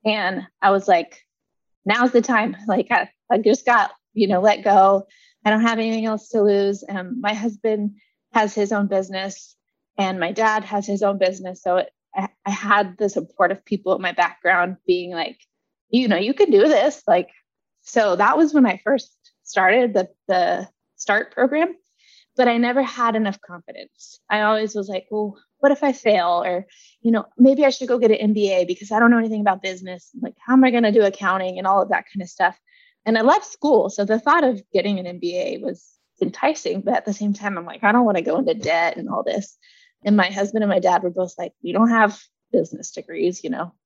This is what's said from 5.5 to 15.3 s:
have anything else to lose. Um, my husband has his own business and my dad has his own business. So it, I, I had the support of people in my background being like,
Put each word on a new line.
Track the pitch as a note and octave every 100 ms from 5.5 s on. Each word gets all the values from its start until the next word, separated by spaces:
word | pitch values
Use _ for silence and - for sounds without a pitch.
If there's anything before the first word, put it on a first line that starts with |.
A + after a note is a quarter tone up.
| G#3+
have | A3+ A3+
anything | A3 A3+ A3
else | G#3+ -
to | A3+
lose. | G#3 G3+ G3+ G3+ -
Um, | G3 F3+ B3
my | G3+
husband | G#3+ A3+ G#3 A3+ G#3+ G#3 G3+ _ _ _
has | A#3 G#3+
his | G#3+ G3+
own | G#3+ G3+
business | G3 F#3+ F#3+ F#3+ - - _ _ _ _ -
and | F#3+ F#3+
my | E3+
dad | F#3+ A3 G#3+
has | G3+ G#3 G3+
his | G3+
own | G3+ G3+
business. | F#3 F#3 F#3 F#3
So | F#3 F3+
it, | - _ _ F#3+
I, | F#3+ _ G3
I |
had | G3+ G#3+ G#3 G3 F3+
the | G3+
support | F3+ E3+ - F3+
of | G3
people | _ G3+ F#3 F#3+
in |
my | F3+
background | F3 E3+ - F3 F3+ F3+ F#3 -
being | F3+ F3+
like, | E3+ D3+